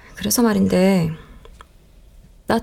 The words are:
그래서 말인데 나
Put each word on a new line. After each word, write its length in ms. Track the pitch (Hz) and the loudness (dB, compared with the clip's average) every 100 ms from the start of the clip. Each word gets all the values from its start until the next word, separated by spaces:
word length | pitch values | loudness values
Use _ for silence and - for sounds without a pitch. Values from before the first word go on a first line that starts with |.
| - - | -20 -10
그래서 280 | 202 214 | -4 0
말인데 680 | 233 202 190 180 190 190 165 160 - - - - - - _ - - - - - - | 0 2 0 2 2 2 -2 -6 -16 -20 -20 -20 -20 -20 _ -20 -20 -20 -20 -14 -6
나 140 | 226 | -6